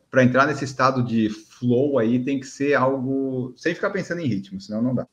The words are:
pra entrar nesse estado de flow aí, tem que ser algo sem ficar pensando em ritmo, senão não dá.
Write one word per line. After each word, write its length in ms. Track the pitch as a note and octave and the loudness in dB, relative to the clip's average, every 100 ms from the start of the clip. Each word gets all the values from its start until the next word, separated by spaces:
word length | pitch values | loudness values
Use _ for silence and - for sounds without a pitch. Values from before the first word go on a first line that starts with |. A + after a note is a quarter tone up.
| - | -2
pra 120 | C3 | 4
entrar 240 | B2 B2+ C#3+ | 4 4 2
nesse 180 | C#3+ C3 | 0 -6
estado 360 | - C3+ C3 | 0 0 2
de 280 | A2+ A2+ G#2+ | 0 2 0
flow 680 | G#2 - - B2 A#2+ D3 C3+ | -2 -16 -4 0 2 2 2
aí, 200 | A2 B2 | 2 2
tem 160 | B2+ C#3 | 0 -4
que 80 | C3 | -6
ser 280 | - C#3 | -4 0
algo 800 | C3+ C3 C3+ B2+ C3+ C3+ C3 A#2 - | 2 2 0 -2 -2 -2 -4 -6 -6
sem 180 | E3 | -6
ficar 140 | E3+ G3+ | -2 -4
pensando 320 | G3 - F3 | -4 -6 -4
em 60 | D3+ | -4
ritmo, 340 | G2 F#2+ F#2+ | -4 -6 -12
senão 220 | - G#2+ | -8 -4
não 120 | B2 | -2
dá. 120 | B2 - | -2 -6